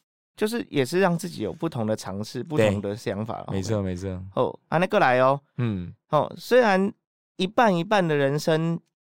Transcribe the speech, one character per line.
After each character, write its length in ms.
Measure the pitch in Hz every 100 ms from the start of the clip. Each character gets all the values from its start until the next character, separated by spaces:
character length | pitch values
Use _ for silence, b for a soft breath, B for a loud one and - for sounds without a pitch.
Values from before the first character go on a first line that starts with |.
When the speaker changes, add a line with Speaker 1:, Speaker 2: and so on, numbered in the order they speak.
| _ _ _ -
Speaker 1:
就 100 | 214
是 200 | 233 -
也 160 | 143 127
是 140 | 180
让 180 | 190 170
自 120 | 175
己 120 | 147
有 120 | 101
不 160 | - 165
同 160 | 127 107
的 100 | 107
尝 260 | - 95
试， 220 | 107 127
Speaker 2:
对。 60 | 165
Speaker 1:
不 80 | 151
同 240 | 107 101
的 140 | 101 104
想 300 | - 98 110
法。 200 | - -
Speaker 2:
没 120 | 98
错， 200 | 95 107
没 140 | 98 90
错。 140 | 95 92 95 127
Speaker 1:
哦， 220 | 107 - -
啊， 100 | 156
那 80 | 190
个 120 | 208
来 200 | 143 127
哦。 200 | 131 139 _ -
Speaker 2:
嗯。 360 | 120 98 87 101 -
Speaker 1:
哦， 200 | 151 107 -
虽 220 | - 247
然 320 | 226 190 196 - _ _ _ -
一 100 | 185
半 260 | - 226
一 100 | 175
半 220 | 180 208 170
的 100 | 147
人 220 | 139 147
生 400 | 170 156 165 170 _ _ _